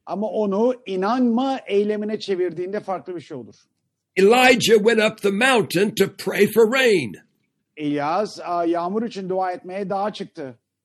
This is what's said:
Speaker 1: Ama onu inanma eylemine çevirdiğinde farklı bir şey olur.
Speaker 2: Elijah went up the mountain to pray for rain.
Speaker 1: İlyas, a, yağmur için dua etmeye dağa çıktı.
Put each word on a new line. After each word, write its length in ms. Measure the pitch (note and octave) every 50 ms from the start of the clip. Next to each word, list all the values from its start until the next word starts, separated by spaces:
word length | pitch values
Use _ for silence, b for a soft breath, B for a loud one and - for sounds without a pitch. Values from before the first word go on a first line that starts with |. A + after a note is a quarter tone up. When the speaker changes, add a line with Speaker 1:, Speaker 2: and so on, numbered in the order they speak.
| -
Speaker 1:
Ama 220 | - E3 G3 G#3+ G#3
onu 540 | F3+ G#3 G#3+ G3+ F#3+ G3+ A3+ B3+ B3+ B3 -
inanma 720 | F#3+ F#3+ F#3 F#3+ G#3 A#3+ C4 B3 A#3+ A3+ A#3+ C4+ C4+ C4+ A#3+ -
eylemine 540 | - G3+ G3+ G#3 G#3 G#3+ G#3 G#3 G#3+ A3 -
çevirdiğinde 600 | - G3 G3 F3 F3+ F3+ D#3+ E3+ F3+ F#3 G3 -
farklı 360 | - F#3 F#3 E3+ - F#3 F3+
bir 40 | E3+
şey 160 | C#3 - D#3+
olur. 180 | B2+ A2+ G#2 - _ _ _ _ _ _ _ _ _ _ _ -
Speaker 2:
Elijah 600 | F#3 F#3+ G3+ A#3+ B3+ B3+ B3+ B3+ A3 - F#3+ A3+
went 360 | G#3+ G3 A3+ A#3 A3 G#3+ G#3+
up 100 | G#3+ -
the 80 | - G3+
mountain 640 | G3 G3 A#3+ C4+ C4 A3 F3 - - E3+ G#3 G#3+ G#3+
to 100 | F#3+ G3 E3+ - - -
pray 220 | G3 - F3 G3+
for 260 | G3+ - A3 A#3 G#3
rain. 440 | B3+ C4+ C4 A#3+ G3+ E3+ C3 G2+ E2 - _ _ _ _ _ _ _ _ _ _ -
Speaker 1:
İlyas, 640 | D3+ D3+ D3 D3 D3 C#3+ D3+ E3 G3 G#3+ G3 - E3 D#3+
a, 200 | E3+ F3 F3 E3+
yağmur 380 | E3+ E3+ E3+ E3+ F3+ G3+ A3+
için 260 | A#3+ G#3+ - G3 F#3+ F3+
dua 240 | F#3 F#3 F#3 F#3
etmeye 380 | F3+ F3 - F3+ F3+ G3+ G3+ F3+
dağa 220 | G3+ F#3+ G3+ G#3+
çıktı. 460 | - - F#3+ - - E3+ C#3+ C3 A#2+ _ _ _ _ _